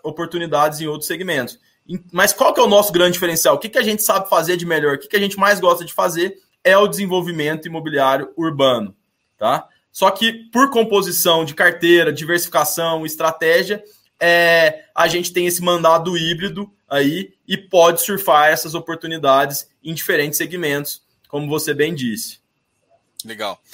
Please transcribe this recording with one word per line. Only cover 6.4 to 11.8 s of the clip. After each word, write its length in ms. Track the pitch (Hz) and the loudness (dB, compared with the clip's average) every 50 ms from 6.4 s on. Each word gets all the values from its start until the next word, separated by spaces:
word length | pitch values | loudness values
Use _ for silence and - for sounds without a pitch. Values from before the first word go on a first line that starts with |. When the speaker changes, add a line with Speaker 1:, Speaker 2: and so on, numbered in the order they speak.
| _ _ _ _ - | _ _ _ _ 2
Speaker 1:
é 120 | 180 190 | 4 6
o 120 | 196 208 202 | 6 6 4
desenvolvimento 760 | 165 180 202 185 185 185 170 175 170 160 147 151 156 156 156 | 0 -2 -4 -2 -2 -2 -2 -4 -4 -4 -4 -4 -4 -6 -8
imobiliário 680 | 170 160 160 151 156 151 143 135 131 135 131 - - - | -10 -10 -8 -8 -4 -2 0 2 2 2 0 -2 -6 -6
urbano, 600 | - 165 165 147 135 139 131 123 113 104 98 95 _ _ _ _ _ _ _ _ - | -4 -4 -4 0 2 2 2 2 0 -2 -6 -10 _ _ _ _ _ _ _ _ -4
tá? 280 | 107 113 139 156 - - _ _ _ _ - | -2 0 0 -2 -4 -8 _ _ _ _ -4
Só 180 | - 190 196 | 0 0 0
que 220 | 196 - 226 226 226 226 - - - | 2 2 -2 -2 -2 -4 -10 -4 0
por 180 | 233 277 269 | 0 2 2
composição 720 | - 233 226 220 202 202 180 175 170 - - 180 165 165 160 | 2 0 0 2 2 0 0 0 -2 -2 0 2 2 2 0
de 100 | 147 147 | -2 -2
carteira, 580 | - 190 175 175 175 | 2 2 2 2 2